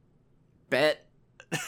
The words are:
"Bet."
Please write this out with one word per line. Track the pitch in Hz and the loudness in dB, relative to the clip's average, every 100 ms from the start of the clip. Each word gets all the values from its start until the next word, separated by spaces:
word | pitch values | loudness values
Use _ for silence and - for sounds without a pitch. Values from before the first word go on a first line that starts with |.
| _ _ _ _ _ _ - | _ _ _ _ _ _ -4
"Bet." | 127 151 - - _ _ - - - | 0 2 0 -6 _ _ -20 -10 -8